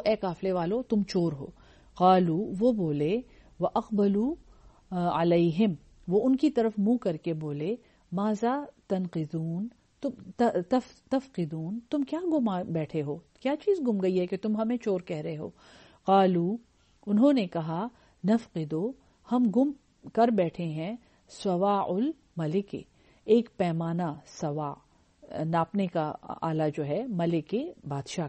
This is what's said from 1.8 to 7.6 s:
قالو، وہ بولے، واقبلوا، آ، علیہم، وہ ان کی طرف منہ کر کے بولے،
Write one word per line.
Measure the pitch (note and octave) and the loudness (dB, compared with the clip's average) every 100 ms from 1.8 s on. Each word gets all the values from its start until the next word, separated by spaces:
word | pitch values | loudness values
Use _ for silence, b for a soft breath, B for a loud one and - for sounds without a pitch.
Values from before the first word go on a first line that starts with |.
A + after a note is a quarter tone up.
| b - | b 2
قالو، | F3+ F#3 F3 D#3+ G#3+ F#3 | 6 6 4 0 -2 0
وہ | A#3+ | 2
بولے، | A3 E3 D3 D3 A#3 - b b b | 2 0 0 0 -2 -6 b b b
واقبلوا، | F3+ A3+ - G#3 G3+ G3+ B3+ E4+ - b b b - | -2 -2 -2 2 2 2 0 -4 -12 b b b -8
آ، | F3+ F3 D#3+ | -2 0 2
علیہم، | E3+ E3+ E3+ D#3+ A3 D3 - - - | 4 4 4 4 0 0 -12 -14 0
وہ | G3 C4 | 2 4
ان | C4 | 2
کی | D4+ | 2
طرف | A#3+ A3+ G#3 | 2 0 0
منہ | G3+ A#3+ | 2 2
کر | F#3+ D#3 | 0 -4
کے | F3 | -4
بولے، | D#3+ D3+ C#3+ | -4 -4 -4